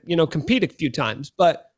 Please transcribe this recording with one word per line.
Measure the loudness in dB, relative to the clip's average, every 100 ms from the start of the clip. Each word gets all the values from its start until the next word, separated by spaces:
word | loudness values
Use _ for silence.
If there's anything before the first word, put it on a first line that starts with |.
| -2
you | 0
know, | 2
compete | 0 0 0
a | 0
few | -2 -4
times. | -2 -4 -4 -12 2
But | 2 2 -8